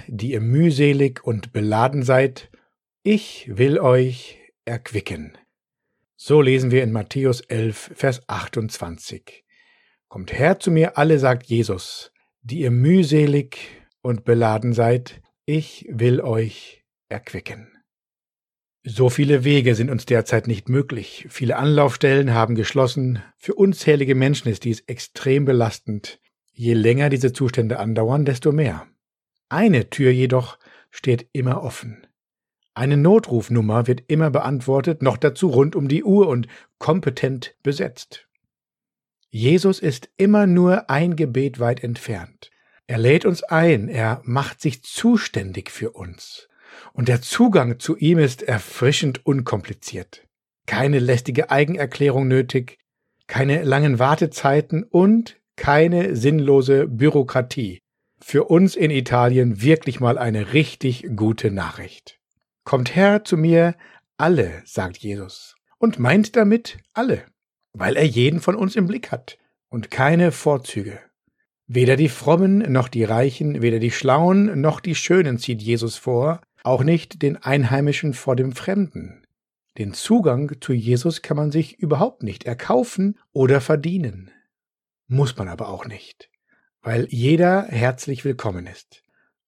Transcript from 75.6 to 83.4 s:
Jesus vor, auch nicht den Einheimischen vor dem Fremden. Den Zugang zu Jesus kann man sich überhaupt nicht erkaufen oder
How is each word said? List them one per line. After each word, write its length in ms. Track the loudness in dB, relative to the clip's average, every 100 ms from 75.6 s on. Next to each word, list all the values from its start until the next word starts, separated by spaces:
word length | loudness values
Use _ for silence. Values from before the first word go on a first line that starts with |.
Jesus 360 | -2 -2 -2 -8
vor, 440 | -4 -2 0 -4 _ _
auch 200 | -2 0
nicht 380 | 2 0 -2 -4
den 140 | -4 -4
Einheimischen 800 | -2 0 2 0 0 -2 -4
vor 220 | -6 -4 -2
dem 160 | -2
Fremden. 680 | -4 -4 -2 -2 -6 -16 -18 _ _ _ _ _ -10
Den 160 | -10
Zugang 680 | -8 0 2 2 0 -4 -8
zu 120 | -4
Jesus 500 | -4 0 0 0 -6
kann 140 | -6 -4
man 140 | -2
sich 280 | -2 -4 -4
überhaupt 440 | -2 0 -2 -4
nicht 220 | -12 -10
erkaufen 760 | -10 -10 -2 -2 -2 -2 -4 -4 _
oder 280 | 0